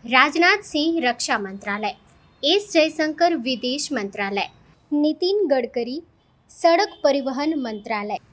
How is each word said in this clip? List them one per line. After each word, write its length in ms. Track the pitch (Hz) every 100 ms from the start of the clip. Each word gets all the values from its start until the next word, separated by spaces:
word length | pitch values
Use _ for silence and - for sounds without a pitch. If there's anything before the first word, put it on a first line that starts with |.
રાજનાથ 600 | 240 254 285 311 349 403 403
સિંહ 280 | 302 311 330 247
રક્ષા 320 | 240 - 240
મંત્રાલય, 580 | 196 196 208 202 214 - _ _ _ _
એસ 260 | 277 381 403 339
જયશંકર 560 | 311 311 311 311 339 330
વિદેશ 520 | 240 247 247 269 285
મંત્રાલય, 560 | 262 202 202 196 202 175 _ _ _ _
નીતિન 460 | 294 302 311 359 403 359
ગડકરી 520 | 269 233 247 233 269 - _ _ _ _
સડક 420 | - 339 339 415 -
પરિવહન 480 | 294 277 262 254 302 320 240
મંત્રાલય 560 | 214 208 214 208 - _